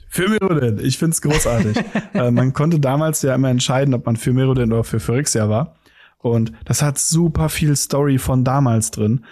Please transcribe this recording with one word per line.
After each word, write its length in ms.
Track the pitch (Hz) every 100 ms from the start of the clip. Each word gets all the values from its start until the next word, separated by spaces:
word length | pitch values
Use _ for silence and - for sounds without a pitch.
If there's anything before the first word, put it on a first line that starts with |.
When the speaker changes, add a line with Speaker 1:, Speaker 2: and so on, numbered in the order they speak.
| - -
Speaker 1:
Für 120 | 190
Mirrodin. 500 | 214 190 156 120 107
Ich 140 | 131 -
find's 240 | 123 -
großartig. 560 | 147 151 - 117 107 113 - 208
Speaker 2:
<laughs> 160 | -
Speaker 1:
Äh, 180 | 196 123
man 220 | 120 131
konnte 260 | 131 156 165
damals 420 | 135 147 160 151
ja 140 | 139 131
immer 140 | 131
entscheiden, 440 | 123 - 131 139
ob 120 | 123 -
man 80 | 113
für 180 | 127
Mirrodin 380 | 127 131 120 113
oder 100 | 113
für 160 | 113 110
Phyrexia 500 | - 123 147 113 104
war. 260 | 110 165 - _ _ - _
Und 340 | 123 117 113 - -
das 160 | 131
hat 160 | 147 143
super 500 | - 160 170 160 156
viel 260 | - 151 143
Story 420 | - 139 143 131
von 260 | 139 131
damals 460 | 127 135 131 113 107
drin. 340 | - 107 127 -